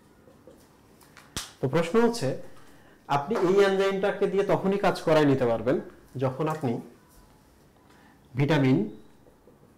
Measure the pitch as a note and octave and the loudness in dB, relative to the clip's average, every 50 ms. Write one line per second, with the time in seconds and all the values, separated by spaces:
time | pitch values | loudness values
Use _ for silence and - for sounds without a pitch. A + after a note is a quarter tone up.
0 | _ _ _ _ _ - - - _ - - - - - _ _ _ _ - - | _ _ _ _ _ -20 -20 -20 _ -20 -20 -20 -20 -20 _ _ _ _ -20 -20
1 | - - - - - - - - - - - - - C3 C#3 E3+ F3 - - A3+ | -20 -20 -20 -20 -20 -16 -14 -14 -14 -14 -8 -6 -4 -2 0 -2 -2 2 2 2
2 | A#3 A#3 A#3 - C3+ C3 - - - - - - - - - - - - - - | 2 2 2 0 -4 -4 -4 -6 -8 -14 -18 -20 -20 -20 -20 -20 -20 -20 -20 -20
3 | _ - C#3+ C#3+ C#3+ G3 A#3 - G3 E3+ G3 G3+ G3 F#3+ F#3+ F#3+ G3 G3 G3 F#3+ | _ -4 -2 -2 -2 -2 -2 0 0 2 4 4 4 4 2 2 0 0 0 0
4 | F#3+ G3+ F#3+ - G3+ F#3 F3+ G3 F#3+ F3+ E3 - - F#3+ G3 G3 - F3 F3 - | -2 -2 -2 -2 -2 0 0 0 0 0 0 0 0 0 0 0 0 0 -2 0
5 | - E3+ D#3 D#3 D3+ C#3+ C3+ C3 B2+ A#2 A#2 A2+ A2 B2 D#3 G#3 - - - - | 0 2 2 4 4 4 2 2 2 0 0 0 0 -2 -2 -2 -4 -8 -16 -20
6 | - - - B2+ C3+ B2+ B2+ - D#3+ D#3 D#3 - C#3 A#2+ A2+ - - - - - | -20 -16 -8 -4 -4 -4 -2 -2 -4 -4 -4 -2 -2 -4 -4 -4 -8 -12 -20 -20
7 | - _ - - - - - _ _ _ _ _ _ _ _ _ _ - - - | -20 _ -20 -20 -20 -20 -20 _ _ _ _ _ _ _ _ _ _ -20 -20 -20
8 | - - - _ _ - - B2 C#3+ C3+ D#3+ C#3+ C3+ C3 C3 F3+ G#3+ - - - | -20 -20 -20 _ _ -8 -4 -2 0 2 2 4 4 4 4 2 2 -2 -6 -14
9 | - - - - _ - - _ _ - - - - - _ | -20 -20 -20 -20 _ -20 -20 _ _ -20 -20 -20 -20 -20 _